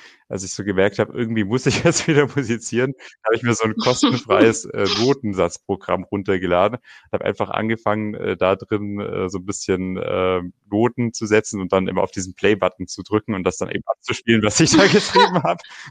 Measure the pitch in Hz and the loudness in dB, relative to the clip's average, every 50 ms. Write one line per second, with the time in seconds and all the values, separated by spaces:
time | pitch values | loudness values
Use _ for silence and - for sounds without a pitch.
0 | - - - _ _ - - 95 98 95 - - 98 101 95 92 95 104 - - | -20 -20 -20 _ _ -10 -10 -8 -8 -8 -10 -8 -4 -2 2 2 2 2 2 0
1 | 107 - - - 123 113 113 110 101 95 117 127 - 143 - - - 170 160 - | -2 -2 -2 -6 -4 -2 -2 -2 -2 0 0 0 0 0 0 2 2 2 2 2
2 | - - 156 147 143 - - 139 131 104 117 110 - - 117 117 127 139 135 - | 0 2 2 4 2 2 0 -2 -2 -2 -2 -4 -4 -4 -2 0 0 0 -2 -6
3 | - - - _ - 110 113 117 120 117 113 - 113 110 107 - - 123 127 - | -14 -20 -16 _ -2 0 0 0 2 0 0 2 0 -2 -2 0 0 0 2 2
4 | - 240 - - - - 98 98 107 113 110 - - - - - 101 98 101 104 | 2 2 2 0 -2 0 4 6 6 6 4 2 -4 -8 -4 -2 0 0 0 2
5 | 113 131 139 135 - 107 98 92 87 85 - - _ - 98 92 - - 95 92 | 2 2 2 0 -2 -4 -2 0 0 -2 -2 -6 _ -6 -6 -6 -4 -2 -4 -4
6 | 90 - - 101 92 - 98 92 92 87 85 87 95 107 120 123 _ - - - | -4 -4 -6 -4 -2 0 -2 0 0 2 2 4 2 2 0 -4 _ -14 -20 -20
7 | _ _ - 98 - - 101 - 104 92 - - 107 110 113 110 - 107 104 110 | _ _ -6 -4 -2 -2 -2 -2 -4 -4 -4 -2 -2 -2 -2 -2 -2 -2 -2 -2
8 | 107 107 107 - 90 95 95 87 92 92 98 95 - - 110 104 104 101 101 101 | -2 -6 -6 -6 -4 -4 -2 0 2 2 0 0 -2 -4 -4 -4 -4 -4 -8 -8
9 | 101 - - 98 95 92 95 92 90 98 101 - - - 95 90 92 92 92 92 | -8 -6 -6 -4 -4 -4 -6 -8 -8 -8 -10 -8 -4 -2 -2 -2 -2 -4 -6 -6
10 | 87 85 90 92 92 92 92 90 90 87 - _ _ 101 101 104 117 120 - - | -6 -4 -2 -2 0 0 0 -2 -4 -6 -12 _ _ -4 0 2 2 0 0 -2
11 | 120 117 - - 117 101 104 110 107 - - 101 95 90 - 95 92 92 95 92 | -4 -4 -4 -6 -2 2 2 2 2 0 -4 -6 -4 0 2 2 2 0 0 -2
12 | 95 92 - 101 92 95 92 - - 98 107 98 98 92 - - 92 - - - | -2 -2 -4 -6 -10 -10 -6 -2 2 2 2 2 0 -2 -2 -4 -12 -12 -12 -14
13 | 92 - 104 104 - - 107 95 87 92 90 - 95 90 - - - - - _ | -6 -2 -2 -2 -2 -2 -4 -2 -2 -2 -4 -4 -6 -6 -6 -6 -6 -6 -8 _
14 | - - 120 - - 117 117 110 104 107 104 - 160 - - 320 196 147 147 202 | -6 -8 -8 -4 0 2 2 2 2 2 2 4 4 4 6 6 6 6 6 4
15 | - - - 494 480 190 180 175 - 165 180 - - - - - - - | 2 2 4 4 4 4 4 0 0 -2 -2 -4 -6 -18 -20 -20 -10 -2